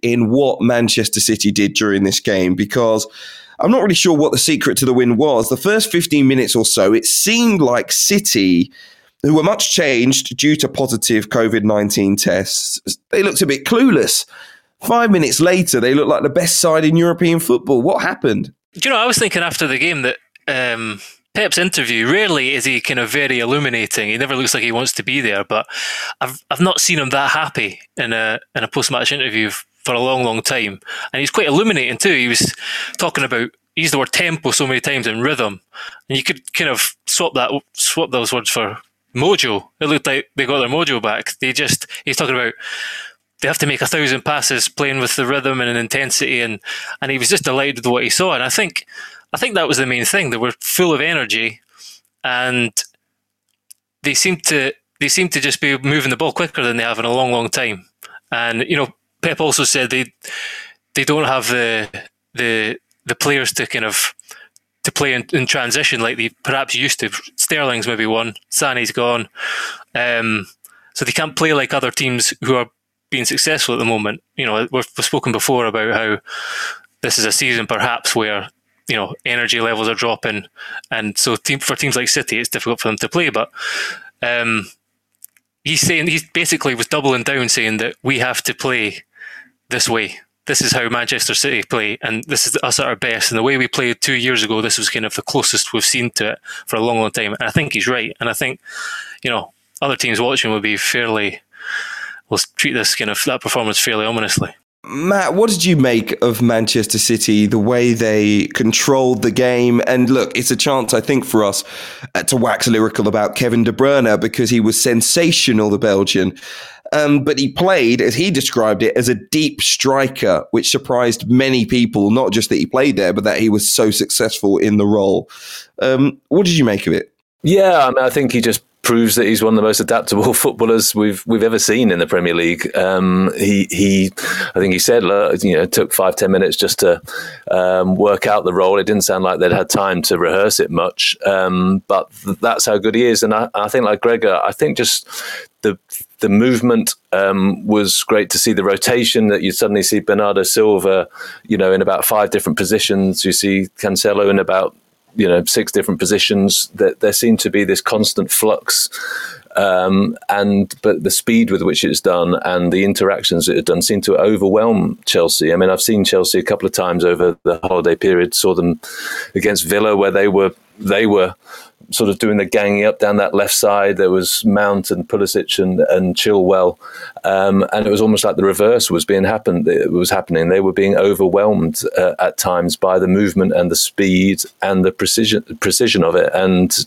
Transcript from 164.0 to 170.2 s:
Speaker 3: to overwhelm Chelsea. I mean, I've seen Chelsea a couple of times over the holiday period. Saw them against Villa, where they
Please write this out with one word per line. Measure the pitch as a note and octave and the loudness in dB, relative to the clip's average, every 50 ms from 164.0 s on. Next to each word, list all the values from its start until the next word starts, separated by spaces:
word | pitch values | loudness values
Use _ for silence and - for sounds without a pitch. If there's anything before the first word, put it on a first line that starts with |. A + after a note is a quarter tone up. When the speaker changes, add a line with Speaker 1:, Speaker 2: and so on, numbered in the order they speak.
| - | 2
Speaker 3:
to | G2+ F#2+ | 2 2
overwhelm | - F#2 G#2 A2 F#2+ G2+ F#2+ G2+ G#2+ A2 A#2 A2+ F#2+ E2+ E2+ - - - | 4 4 4 2 2 2 2 2 4 4 4 2 2 2 0 -2 -4 -4
Chelsea. | - - F2+ E2+ E2 - - D#2+ D#2+ E2+ | -2 0 2 2 2 2 2 2 2 2
I | |
mean, | F2+ F#2 F#2 | 4 4 2
I've | F#2 F#2 | 2 2
seen | - - A2 G2+ F#2 | 2 2 2 2 2
Chelsea | - - F#2 F2 - - F#2 | 2 2 2 2 2 0 0
a | F2+ | 0
couple | - G#2 - F#2+ | 0 -2 -2 -2
of | F#2 - | -2 -2
times | - F2+ F2+ F2 F2+ F2 | 0 -2 0 0 2 2
over | F2 F2 D#2+ F2 F2+ E2 - - | 2 2 4 2 2 0 0 -2
the | E2+ E2+ E2 - | -2 -2 -2 -2
holiday | F2+ F#2 F2 D#2+ E2+ E2 | -2 0 2 2 2 2
period. | - - G2 F#2 F2 F2+ F2 - | 2 2 2 4 2 2 0 0
Saw | - - F#2+ F2+ | 0 0 2 2
them | F2 E2+ E2+ D#2+ - - - - - - - - - - - - | 2 2 0 0 -2 -6 -16 -14 -12 -10 -10 -10 -10 -10 -6 -4
against | - A#2 G#2+ G#2 F2+ - | -2 0 0 0 0 -2
Villa, | D#2+ G2+ G#2 A2 G#2+ G#2 | 0 0 2 2 2 4
where | G2 G2 G2 | 4 2 2
they | F#2 G2 | 4 4